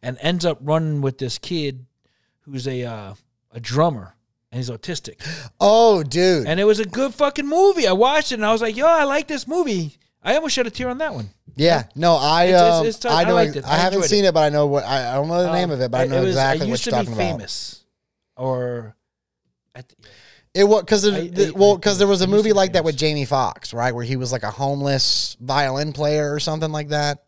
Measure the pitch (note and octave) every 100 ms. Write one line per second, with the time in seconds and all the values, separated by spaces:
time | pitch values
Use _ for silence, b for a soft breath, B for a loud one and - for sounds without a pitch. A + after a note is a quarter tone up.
0 | B2 C3 D3+ F3+ E3+ D3 C#3+ D#3+ D#3 D3
1 | C3+ C3 B2+ - - E3+ D3 C3 B2+ _
2 | _ _ _ _ D3 C3+ C3 B2+ A#2+ A2
3 | G2 G2 _ _ _ A#2 A2 C3 E3+ A#2+
4 | F2+ _ _ _ _ B2 B2 A2+ - E3
5 | - - D#3 D#3+ B2 _ G3+ A3 A#3 G3
6 | D3 D#3 F#3 E3 C3 E3+ G#3 G#3+ G#3 A3
7 | C4+ - C#4+ C#4+ C#4+ E4 G4 F4 G#3+ F#3+
8 | B3 D4+ D4+ A#3+ G#3+ A3+ A3+ G#3+ D#4 E4
9 | C#4 C#4+ D#4 C#4+ - F4 D4 F#3+ D3+ -
10 | _ _ - C#4+ D#4 C4+ A#3 - B3+ B3+
11 | D#4 D#3 G2+ - - C3 E3 D#3+ G#2 C3+
12 | E3+ D#3+ C#3+ E3 F3+ F3+ E3+ E3 D#3 -
13 | - - - F3 D3 C#3 - D#3 F#3 G3
14 | E3 G#3 F#3+ D#3+ D3+ D3 D3 C#3 G#2 C3+
15 | B2 C3+ D#3 F3 F3+ E3+ F3+ C3+ B2+ B2+
16 | C3 - B2+ B2+ C3+ C#3 - - A#3+ G#3+
17 | G3 A2 F#2+ - - - - - _ _
18 | _ _ _ - C3 B2+ B2 A#2+ A2+ -
19 | _ _ _ _ _ _ _ - - _
20 | b b b b b F#3+ G3+ G#3+ F3 G#3+
21 | G#3 F#3 F3 F3 F3+ F#3+ G3+ F#3+ G#3 F#3+
22 | G3+ F#3 F#3 G#3 G#3+ G3+ F#3+ F3+ D#3+ C3+
23 | D#3 D3+ B2+ C3+ A2 - - A#2 B2 A#2+
24 | A#2+ C3 B2 B2+ G#2 A2+ C#3 C#3 C#3 C3+
25 | - - - - B2 C3+ C#3 C3+ D3+ C#3
26 | D3+ D3+ D3 D3 E3 D#3 D#3 D3+ D3 D3
27 | D3 C#3+